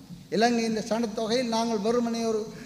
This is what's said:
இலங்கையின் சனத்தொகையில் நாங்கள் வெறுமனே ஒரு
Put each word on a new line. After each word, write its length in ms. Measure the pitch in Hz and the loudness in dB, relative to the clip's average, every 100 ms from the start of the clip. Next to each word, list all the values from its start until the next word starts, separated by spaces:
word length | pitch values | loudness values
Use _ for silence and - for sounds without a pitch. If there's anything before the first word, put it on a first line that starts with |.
| - - - | -16 -16 -4
இலங்கையின் 460 | 180 233 233 226 220 | 2 4 4 0 -2
சனத்தொகையில் 720 | - 214 233 220 220 240 247 | 0 0 0 -2 0 0 2
நாங்கள் 300 | 226 233 220 | 0 2 0
வெறுமனே 480 | 202 240 233 226 226 | 2 2 2 0 0
ஒரு 280 | 220 214 - | -2 -4 -10